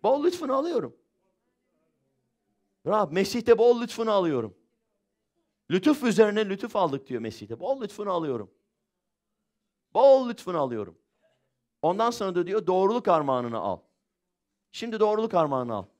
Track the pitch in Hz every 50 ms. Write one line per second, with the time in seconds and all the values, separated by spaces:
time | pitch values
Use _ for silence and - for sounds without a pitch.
0 | - 208 262 294 294 359 359 - 330 269 254 269 294 349 339 240 - - - _
1 | _ _ _ _ _ _ _ _ _ _ _ _ _ _ _ _ _ _ _ _
2 | _ _ _ _ _ _ _ _ _ _ _ _ _ _ _ _ _ 151 202 214
3 | 202 151 147 185 196 190 - 240 226 240 233 226 226 240 240 233 240 240 - -
4 | 226 220 208 196 180 165 147 123 113 104 87 _ _ _ _ _ _ _ _ _
5 | _ _ _ _ _ _ _ _ _ _ _ _ _ _ 156 190 - 302 302 -
6 | 247 240 196 175 220 208 202 214 220 196 196 196 - 233 - 214 185 156 135 135
7 | 135 _ 131 117 113 110 107 - 107 101 113 - 135 214 269 269 240 202 - -
8 | 208 202 185 170 165 147 127 113 101 95 _ _ _ _ _ _ _ _ _ _
9 | _ _ _ _ _ _ _ _ _ _ _ _ _ _ _ _ _ _ _ 202
10 | 254 277 269 269 254 240 233 - - 185 180 165 143 131 120 110 101 95 82 _
11 | _ _ _ _ _ _ _ _ _ _ _ _ _ _ _ _ - 156 180 202
12 | 226 233 233 233 214 190 180 175 175 175 196 220 180 160 185 185 190 196 226 240
13 | - - 175 160 147 139 131 123 120 120 117 110 85 101 92 90 _ _ _ _
14 | _ _ _ _ _ _ _ _ _ _ _ _ _ _ _ - 220 233 220 220
15 | 214 214 214 214 220 220 202 175 160 147 139 131 123 120 113 101 90 _ _